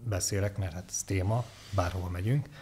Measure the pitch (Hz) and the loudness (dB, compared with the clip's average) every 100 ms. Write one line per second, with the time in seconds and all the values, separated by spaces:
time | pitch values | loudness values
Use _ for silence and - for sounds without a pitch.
0 | 117 95 - 101 101 101 92 85 - - | -2 0 2 2 0 0 -4 -4 -6 -6
1 | - 95 92 117 120 - - 98 87 92 | 0 2 4 2 0 -8 -2 2 2 0
2 | 90 90 104 143 - - | -2 0 2 2 0 -10